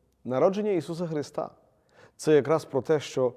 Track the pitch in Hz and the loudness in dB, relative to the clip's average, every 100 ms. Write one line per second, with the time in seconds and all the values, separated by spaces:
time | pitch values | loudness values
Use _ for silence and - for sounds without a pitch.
0 | _ _ 117 127 170 196 214 185 151 165 | _ _ -6 2 2 2 -2 -2 -4 -6
1 | 175 156 135 - - - _ _ _ _ | -6 -6 -8 -8 -10 -12 _ _ _ _
2 | - - - 151 131 156 - 135 120 156 | -20 -6 4 4 4 0 -2 -4 0 0
3 | - - 127 | -2 -2 -2